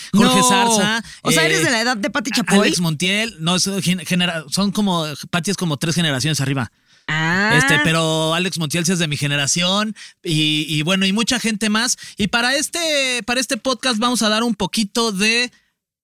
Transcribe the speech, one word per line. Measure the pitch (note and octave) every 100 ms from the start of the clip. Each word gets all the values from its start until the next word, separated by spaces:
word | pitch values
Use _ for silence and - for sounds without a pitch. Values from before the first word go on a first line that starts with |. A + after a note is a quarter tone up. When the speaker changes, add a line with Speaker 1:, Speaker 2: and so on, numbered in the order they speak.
| -
Speaker 1:
Jorge | G3 A#3+ B3
Speaker 2:
No. | B3+
Speaker 1:
Zarza, | B3 A#3 A3 G#3 A3+ - -
Speaker 2:
O | -
sea, | D#4
Speaker 1:
eh, | E4
Speaker 2:
¿eres | E4
de | E4
la | A3+
edad | A#3 A#3+
de | A#3+
Pati | C#4 A#3
Chapoy? | B3 F#3+ G3
Speaker 1:
Alex | G#3 E3
Montiel. | E3+ D3 F3+ G#3 A3+ D#3+
No, | D#3+ F3+
es | G3 G3
gen-, | D#3+ F#3 D#3
genera-, | F3+ F3+ E3 D3+
son | F3+ G3+
como, | G#3 G3+ E3+ D#3 C#3 -
Pati | F3 E3
es | F#3
como | F3 C#3+
tres | - B2+
generaciones | E3 C3 D3+ C#3
arriba. | C3+ C#3 A#2+ _ _ _ -
Speaker 2:
Ah. | D#3 D#3+ F3+ G#3 A#3+
Speaker 1:
Este, | C4+ C#4+
pero | D4 E3 D#3+ D#3+ D#3+ E3
Alex | F#3 D#3+
Montiel | D3+ E3+ E3
sí |
es | F3+
de | E3
mi | C#3+
generación | C#3+ C#3+ C#3 F3 F3 G3+ G#3+ - - -
y, | F3 D#3 D3+ D3+ D3+
y | D3+
bueno, | D#3 F#3+ G3
y |
mucha | G3+ - B3
gente | A3 G#3+ G#3+
más. | G#3+ B3 - - -
Y | G#3+
para | A#3 B3 C#4
este, | C#4+ E4+ D#4+ D4 C4 B3 G#3+
para | A#3+
este | B3 B3+
podcast | C4+ B3+ C4 A3
vamos | A#3+ A#3+
a | A3
dar | G#3+
un | A#3+
poquito | A3 F#3+ - G#3 A#3+ A3+
de | F#3 G#3+ A#3 B3 _ _ _ _ _